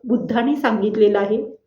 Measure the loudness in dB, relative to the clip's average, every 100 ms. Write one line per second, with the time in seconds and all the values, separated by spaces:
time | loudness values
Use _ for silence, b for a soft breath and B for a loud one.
0 | 0 -2 0 -2 0 0 0 0 -2 2
1 | 2 4 0 -2 -4 -14